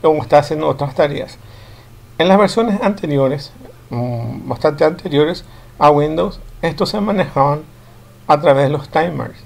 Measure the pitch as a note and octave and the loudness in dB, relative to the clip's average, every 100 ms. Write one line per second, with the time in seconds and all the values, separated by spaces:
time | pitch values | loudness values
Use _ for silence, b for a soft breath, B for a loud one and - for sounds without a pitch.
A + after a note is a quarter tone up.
0 | E3 D3+ B2+ D3 D3 D#3 D#3 C3+ C#3+ - | 2 0 4 2 4 -2 -2 -2 -6 0
1 | D3+ D3 - - B B B B B - | -2 -2 -10 -14 B B B B B -20
2 | - - E3+ G3 G3+ A#3 A3+ G3+ A#3+ G3+ | -20 -2 2 4 4 2 0 0 -2 -2
3 | - C#3+ C3+ C#3+ - - - - - A#2+ | -2 0 0 -2 -8 -20 -20 -20 -10 -8
4 | B2 A#2 A#2 - - A#2+ D#3 D3 D#3 E3 | -6 -6 -8 -10 -8 -2 -2 2 0 0
5 | - D3 D3+ F3+ - B B B D3 D3 | -2 0 2 0 -10 B B B 4 4
6 | D3+ D#3+ F#3+ - - - E3+ E3 F#3+ G#3+ | 2 -2 -4 -6 -18 -6 -6 -2 -4 -2
7 | G#3 G#3 D#3 - C#3 D3 D#3+ b b b | -2 -2 -2 0 0 0 -6 b b b
8 | b - - D3+ D#3+ C3+ C#3 D3 C#3+ D#3 | b -20 0 2 4 4 2 -2 -4 -2
9 | E3+ D3 A#2 - | -2 -4 -10 -14